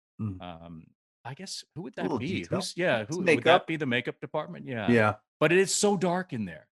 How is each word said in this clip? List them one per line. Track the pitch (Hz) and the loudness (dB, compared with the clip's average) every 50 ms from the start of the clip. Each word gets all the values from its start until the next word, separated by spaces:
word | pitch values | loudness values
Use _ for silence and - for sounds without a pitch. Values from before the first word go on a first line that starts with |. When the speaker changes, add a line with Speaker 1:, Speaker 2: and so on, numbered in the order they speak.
| _ _ _ - | _ _ _ -6
Speaker 1:
Mm. | 113 104 92 92 | -6 -6 -6 -8
Speaker 2:
um, | 92 87 85 82 82 85 85 80 - _ _ _ _ _ _ _ - | -12 -14 -14 -14 -16 -16 -16 -18 -18 _ _ _ _ _ _ _ -14
I | 120 139 | -14 -14
guess, | - 190 190 - - - _ - | -14 -14 -12 -12 -14 -14 _ -14
who | 147 190 | -14 -12
would | - - - | -12 -8 -6
Speaker 1:
A | 180 | -4
little | 185 151 110 | -4 -4 -4
Speaker 2:
that | - 87 | -4 -4
be? | 190 - | -6 -6
Speaker 1:
detail. | 87 - 156 190 | -4 -4 -4 -4
Speaker 2:
Who's, | 185 - - 170 | -4 -6 -4 -2
yeah, | 180 170 135 113 | 0 2 2 0
Speaker 1:
It's | 107 101 | 0 -4
Speaker 2:
who, | 156 185 | -4 -2
would | 185 170 | 2 2
that | 156 131 | 2 4
Speaker 1:
makeup. | - 160 170 180 - - | 6 6 6 6 4 0
Speaker 2:
be | 165 151 | -4 -4
the | 151 127 | -2 0
makeup | 120 123 123 160 139 - | 0 0 -2 -4 -8 -10
department? | - 143 - 156 151 165 170 143 139 139 | -12 -8 -6 -6 -6 -6 -12 -14 -10 -8
Yeah. | 127 117 104 117 | -6 -2 2 4
Speaker 1:
Yeah. | 120 113 107 107 101 - _ _ _ - | 4 6 6 4 2 -2 _ _ _ 2
Speaker 2:
But | - 156 | 4 6
it | 175 185 | 6 6
is | 196 - - | 4 4 2
so | - - 208 208 175 | 2 2 2 2 2
dark | 185 180 170 185 180 - 143 | 2 0 0 -2 -4 -6 -6
in | 117 104 | -6 -6
there, | 90 80 76 - _ | -6 -8 -14 -18 _